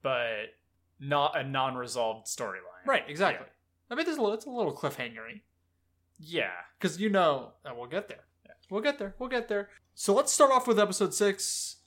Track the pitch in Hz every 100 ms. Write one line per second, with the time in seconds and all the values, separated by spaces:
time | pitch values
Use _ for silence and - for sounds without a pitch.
0 | 139 127 117 110 110 _ _ _ _ _
1 | 139 143 143 151 135 135 131 127 123 120
2 | 113 110 - - 113 95 90 - 254 262
3 | - 147 185 - - _ _ _ _ 247
4 | 330 302 214 214 277 247 180 - 147 -
5 | 123 113 113 208 _ _ _ _ _ _
6 | _ _ 160 170 101 87 - _ 185 156
7 | 214 196 170 135 117 _ 147 120 123 165
8 | - - _ _ _ - _ 196 285 285
9 | 196 - 254 240 226 208 202 - _ -
10 | - 202 - - 285 254 247 214 208 185
11 | 190 - 208 196 - - - -